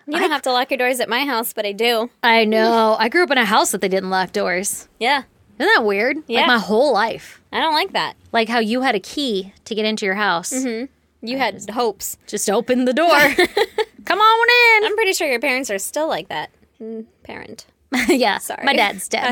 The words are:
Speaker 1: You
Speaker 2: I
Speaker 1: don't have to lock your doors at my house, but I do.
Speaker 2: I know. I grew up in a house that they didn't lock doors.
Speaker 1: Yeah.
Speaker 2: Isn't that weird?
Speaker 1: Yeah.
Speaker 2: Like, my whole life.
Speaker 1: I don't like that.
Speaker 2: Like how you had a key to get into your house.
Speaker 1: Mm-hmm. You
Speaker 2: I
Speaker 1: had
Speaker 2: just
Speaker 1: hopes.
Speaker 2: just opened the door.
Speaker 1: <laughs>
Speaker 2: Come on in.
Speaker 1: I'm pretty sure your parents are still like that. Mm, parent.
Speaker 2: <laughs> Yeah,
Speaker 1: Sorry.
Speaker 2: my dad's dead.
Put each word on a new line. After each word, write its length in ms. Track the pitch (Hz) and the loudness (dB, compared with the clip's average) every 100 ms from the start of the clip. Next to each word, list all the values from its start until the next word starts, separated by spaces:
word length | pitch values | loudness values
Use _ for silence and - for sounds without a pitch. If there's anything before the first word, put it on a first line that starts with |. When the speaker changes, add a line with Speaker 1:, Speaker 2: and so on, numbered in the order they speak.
| - | -8
Speaker 1:
You 120 | 311 | -2
Speaker 2:
I 20 | |
Speaker 1:
don't 100 | 381 | 0
have 100 | 285 | 0
to 100 | 262 | 0
lock 180 | 247 262 | 0 0
your 60 | 269 | 0
doors 220 | 247 254 | 0 0
at 80 | 220 | -2
my 160 | 233 | -2
house, 300 | 285 233 233 | -2 -2 -4
but 100 | - | -4
I 80 | 208 | -6
do. 380 | 202 233 233 240 _ | 0 0 0 -2 _
Speaker 2:
I 220 | 247 226 | 4 4
know. 520 | 220 220 226 226 220 214 | 4 4 4 4 4 2
I 100 | 226 | 2
grew 160 | 330 | 2
up 60 | 349 | 2
in 80 | 262 | 2
a 80 | 214 | 2
house 240 | 226 330 | 2 0
that 100 | 196 | -2
they 80 | 190 | -2
didn't 220 | 190 190 | -2 -2
lock 220 | 185 185 | -2 -2
doors. 560 | 208 196 180 202 - - - | -2 -2 -2 -4 -8 -12 -4
Speaker 1:
Yeah. 220 | 233 277 233 _ _ - | 0 0 -2 _ _ -4
Speaker 2:
Isn't 140 | 330 | 2
that 100 | 440 220 | 2 2
weird? 320 | 202 240 302 302 | 2 0 -2 -4
Speaker 1:
Yeah. 140 | 233 | 0
Speaker 2:
Like, 80 | 302 | 2
my 100 | 240 | 2
whole 340 | 175 220 294 | 2 2 2
life. 480 | 202 226 - - - _ | 2 0 -4 -14 -20 _
Speaker 1:
I 100 | 208 | -4
don't 120 | 311 | 0
like 200 | 311 381 | 0 -2
that. 220 | 208 160 - _ | -2 -4 -6 _
Speaker 2:
Like 180 | 233 220 | -2 0
how 80 | 233 | 0
you 240 | 214 247 | 0 0
had 120 | 262 | 0
a 60 | 220 | -2
key 540 | - - 277 196 190 - | -4 -6 -4 -4 -6 -14
to 100 | - | -10
get 120 | 208 214 | -4 -2
into 180 | 214 | -2
your 120 | 202 190 | -4 -2
house. 360 | 208 170 180 | 0 -2 -4
Speaker 1:
Mm-hmm. 400 | 262 262 220 269 _ _ _ 226 | -6 -4 -6 -10 _ _ _ -8
You 100 | 262 | -4
Speaker 2:
I 40 | |
Speaker 1:
had 140 | 240 | -4
Speaker 2:
just 160 | 196 208 | -4 -8
Speaker 1:
hopes. 480 | 226 233 202 - - - | -4 -4 -4 -10 -12 -10
Speaker 2:
just 220 | 208 - | -6 -2
opened 360 | 202 233 247 254 | 0 0 0 0
the 60 | |
door. 140 | 254 339 | 2 4
Speaker 1:
<laughs> 960 | 294 285 277 349 - 440 - 427 - | 4 4 2 0 0 -2 -2 -6 -4
Speaker 2:
Come 140 | - 359 | -2 4
on 280 | 440 453 466 494 480 440 | 4 4 4 6 6 4
in. 40 | 427 | 2
Speaker 1:
I'm 60 | 415 | 0
pretty 160 | 381 | 0
sure 160 | 370 320 | 0 -2
your 120 | 240 | -2
parents 300 | 277 254 269 | -2 -2 -4
are 80 | 196 | -6
still 300 | - 294 311 | -6 -4 -4
like 200 | 185 170 | -4 -6
that. 220 | 156 - _ _ - | -10 -10 _ _ -18
Mm, 260 | 220 220 220 _ | -14 -12 -14 _
parent. 440 | - - - - - _ - | -18 -18 -18 -20 -20 _ -8
Speaker 2:
<laughs> 160 | 254 - | -4 2
Yeah, 300 | 254 220 190 | 2 2 -2
Speaker 1:
Sorry. 260 | - - | -6 -6
Speaker 2:
my 100 | 269 | -2
dad's 340 | 277 208 196 - | 0 0 -2 -6
dead. 160 | 226 247 | -2 -2